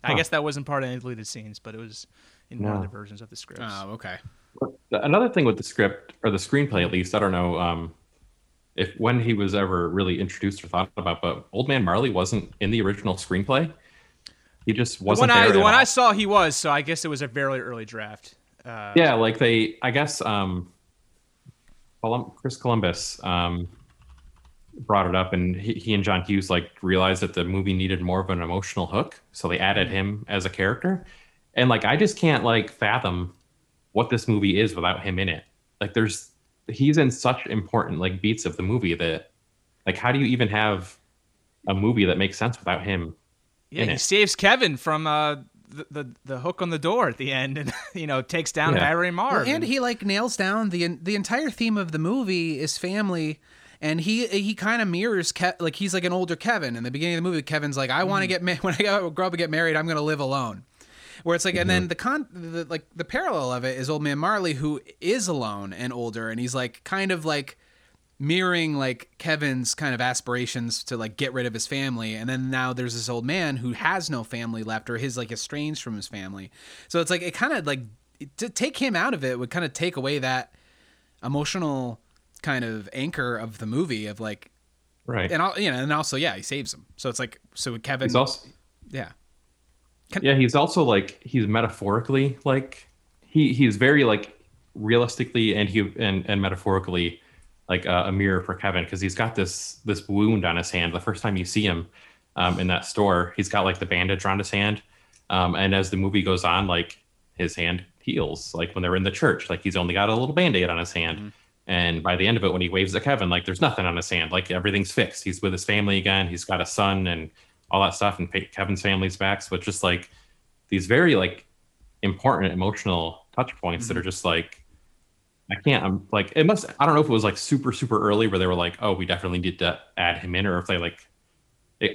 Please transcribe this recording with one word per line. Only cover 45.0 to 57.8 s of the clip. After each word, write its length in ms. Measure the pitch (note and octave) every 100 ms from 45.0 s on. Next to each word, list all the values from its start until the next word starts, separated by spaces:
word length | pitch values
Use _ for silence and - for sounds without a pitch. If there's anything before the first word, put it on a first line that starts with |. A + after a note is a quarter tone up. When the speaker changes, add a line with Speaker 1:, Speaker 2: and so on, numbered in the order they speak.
| D#3+
Speaker 1:
uh, 280 | D3+ D3+ C#3+ B2+ _ _
the, 180 | C#3 D#3
the, 240 | C#3+ C3+ -
the 140 | - C3
hook 240 | C#3+ F3+
on 80 | F3
the 80 | D#3+
door 300 | D#3+ A3+ F#3+
at 80 | A#2
the 160 | C3+
end, 260 | C3+ C3+ C3+
and 140 | C#3 -
<laughs> 100 | -
you 120 | G3 D#3
know, 160 | C3+
takes 300 | B2+ E3+ D#3
down 220 | - D#3
Speaker 2:
Yeah. 100 | D#3+ C#3
Speaker 1:
Harry 220 | E3 F3+
and 80 | F3
Marv. 300 | A#3 B3 C#3+
Speaker 3:
Well, 80 | D4+
and 80 |
he, 160 | E4 C4+
like, 240 | B3 A#3
nails 320 | G3+ G3 A#3+ -
down 340 | F#3+ G#3 A3
the 140 | F3
en-, 160 | E3+ F3
the 140 | E3 G#3
entire 340 | G3 A#3+ D4+
theme 260 | - A3+ G#3+
of 140 | F3+
the 60 | D#3
movie 600 | D#3+ B3+ A3 F#3 E3 D3
is 180 | D3+ -
family, 600 | F3+ G3 G#3 F3 D#3 D3+ _ - - -
and 200 | D3+ D#3+
he, 260 | E3 A3 B3
he 280 | G3 G3+
kinda 300 | A3 G3+ A#3
mirrors 480 | G#3 F3 A3 G3+ D#3+
Ke-, 280 | - F3 -
like, 160 | E3 -
he's, 180 | G3
like, 100 | F#3
an 80 | F3+
older 240 | F3+ F#3 E3
Kevin. 400 | G#3+ A3+ C#3+ A#2
In 80 |
the 60 | A#2+
beginning 260 | C3+ E3 E3+
of 80 |
the 40 | F3
movie, 120 | E3
Kevin's 340 | C#3 D#3 D3
like, 140 | C3+